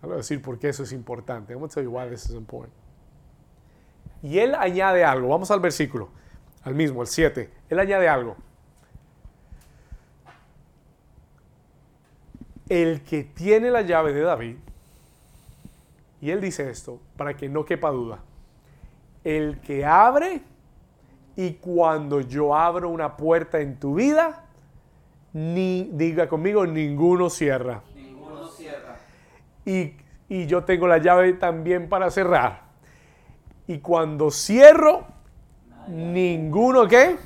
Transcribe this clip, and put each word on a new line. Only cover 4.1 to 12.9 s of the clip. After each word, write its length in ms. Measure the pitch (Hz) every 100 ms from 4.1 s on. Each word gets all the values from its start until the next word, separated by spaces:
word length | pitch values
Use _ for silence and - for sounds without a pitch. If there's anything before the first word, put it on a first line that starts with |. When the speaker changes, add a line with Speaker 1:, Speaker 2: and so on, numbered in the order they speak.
| -
Speaker 1:
Y 160 | 147 160
él 160 | 233
añade 480 | 285 185 180 190 180
algo. 240 | 165 131 127
Vamos 220 | 156 190
al 100 | 208
versículo, 500 | 180 - 147 123 98 - - - - _
al 120 | -
mismo, 260 | 139 156 127
el 80 | 120
siete. 420 | - 156 135 113 - -
Él 80 | 165
añade 280 | 196 196 175
algo. 300 | 143 120 104 - _ _ _ _ - _ _ - _ _ - - - _ - _ _ - - _ _ _ _ _ _ _ - _ _ _ _ _ _ _ _ _ _ _ - - - -
"El 340 | 180 165